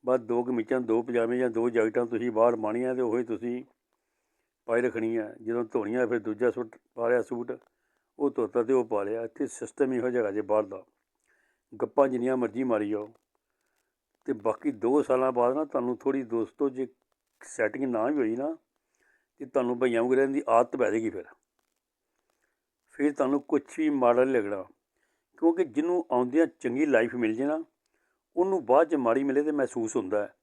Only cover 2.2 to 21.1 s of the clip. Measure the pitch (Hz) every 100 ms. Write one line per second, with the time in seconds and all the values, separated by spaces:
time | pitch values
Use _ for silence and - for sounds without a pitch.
2.2 | 123 110 117 117 107 117 127 127 123 117
3.2 | 120 110 120 123 127 _ _ _ _ _
4.2 | _ _ _ _ - 117 120 113 113 113
5.2 | 107 - 110 120 113 120 104 123 120 117
6.2 | 104 107 120 123 113 - _ - 117 123
7.2 | 113 120 127 120 _ _ _ _ _ -
8.2 | 143 139 107 123 113 135 117 107 101 113
9.2 | 117 - 139 - 113 - 135 127 127 123
10.2 | 107 101 101 107 101 95 - _ _ _
11.2 | _ _ _ _ _ 110 113 - 135 127
12.2 | 123 131 117 110 131 107 104 104 107 -
13.2 | _ _ _ _ _ _ _ _ _ _
14.2 | - 110 107 104 147 113 117 143 131 131
15.2 | 131 123 120 135 156 139 123 120 135 135
16.2 | 117 113 107 _ 143 127 127 _ _ _
17.2 | _ _ - - 107 120 135 117 120 147
18.2 | 113 117 147 - _ _ _ _ _ _
19.2 | _ _ 127 139 123 120 127 117 123 131
20.2 | 135 139 127 113 120 135 110 110 110